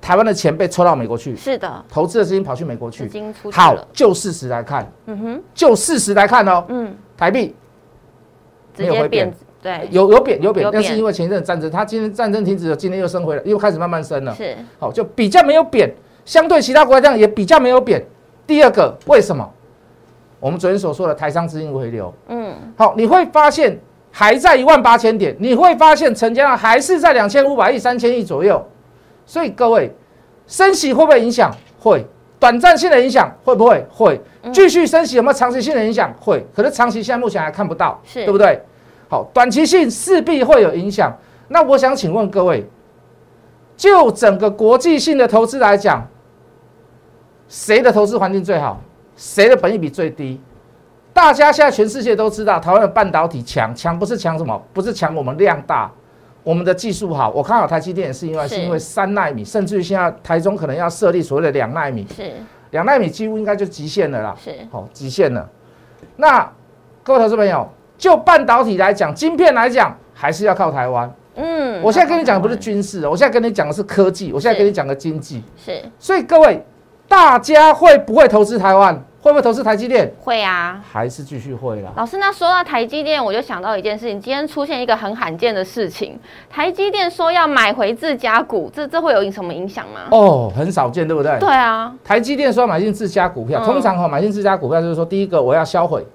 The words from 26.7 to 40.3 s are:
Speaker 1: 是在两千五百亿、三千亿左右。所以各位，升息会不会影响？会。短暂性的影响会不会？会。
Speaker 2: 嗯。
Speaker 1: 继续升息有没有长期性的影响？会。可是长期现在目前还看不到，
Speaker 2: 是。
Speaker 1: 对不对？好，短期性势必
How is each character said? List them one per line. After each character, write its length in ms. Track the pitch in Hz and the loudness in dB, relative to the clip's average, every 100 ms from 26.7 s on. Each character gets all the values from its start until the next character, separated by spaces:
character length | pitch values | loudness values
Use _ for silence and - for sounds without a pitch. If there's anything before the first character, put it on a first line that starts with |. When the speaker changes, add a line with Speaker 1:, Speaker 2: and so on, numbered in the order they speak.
| 233 | 2
Speaker 1:
是 180 | 269 359 | 2 2
在 140 | 330 | 4
两 160 | 262 202 | 2 2
千 160 | 285 | 2
五 100 | 277 | 2
百 160 | 277 202 | 2 0
亿、 80 | 262 | 2
三 200 | 247 247 | -2 0
千 200 | 240 247 | 0 -2
亿 60 | |
左 180 | 185 143 | -4 -2
右。 240 | 185 165 - _ _ _ _ _ _ | 0 0 -4 _ _ _ _ _ _
所 180 | 330 | -6
以 60 | 302 | -6
各 180 | - 240 | -2 2
位， 260 | 226 131 - _ _ _ _ _ | 2 0 -8 _ _ _ _ _
升 260 | - 381 | 2 4
息 220 | 392 294 | 4 -2
会 100 | 254 | 2
不 80 | 320 | 4
会 80 | 269 | 4
影 80 | 233 | 2
响？ 240 | 240 175 - _ _ | 0 -2 -2 _ _
会。 280 | 226 165 113 _ _ _ | 0 0 -2 _ _ _
短 180 | 240 240 | 2 4
暂 180 | 359 320 | 4 4
性 140 | 349 | 4
的 80 | 277 | 2
影 100 | 254 | 4
响 220 | 247 170 - | 0 0 -2
会 100 | - | -2
不 120 | 226 233 | 4 4
会？ 200 | 180 - | 4 0
会。 280 | - 214 143 - _ | 0 0 0 -8 _
Speaker 2:
嗯。 100 | 233 | -4
Speaker 1:
继 140 | 254 381 | 4 6
续 200 | 349 302 | 6 2
升 180 | 320 | 2
息 120 | 311 240 | 2 0
有 60 | |
没 60 | 240 | 2
有 40 | |
长 200 | 277 254 | 0 -2
期 80 | 254 | -2
性 140 | 233 | -2
的 100 | 285 | -2
影 80 | 220 | -2
响？ 200 | 226 190 - | -2 -4 -4
会。 260 | - 151 - - | -4 -4 -4 -2
可 80 | |
是 60 | 247 | -2
长 200 | 277 240 | 0 -2
期 120 | 220 | -2
现 120 | 220 | -6
在 40 | 240 | -4
目 100 | 240 | -4
前 120 | 185 | -4
还 100 | 156 | -8
看 180 | 156 196 | -6 -8
不 60 | |
到， 260 | 160 170 - | -4 -4 -4
Speaker 2:
是。 220 | - 254 | -14 -8
Speaker 1:
对 80 | 208 | -2
不 60 | 196 | 2
对？ 220 | 202 131 - _ _ _ _ | 4 2 -6 _ _ _ _
好， 140 | 139 113 | -6 -4
短 160 | - 247 | 0 0
期 160 | 226 | 2
性 240 | 311 359 277 | 2 2 2
势 320 | 233 - 359 | -4 0 0
必 200 | - | 2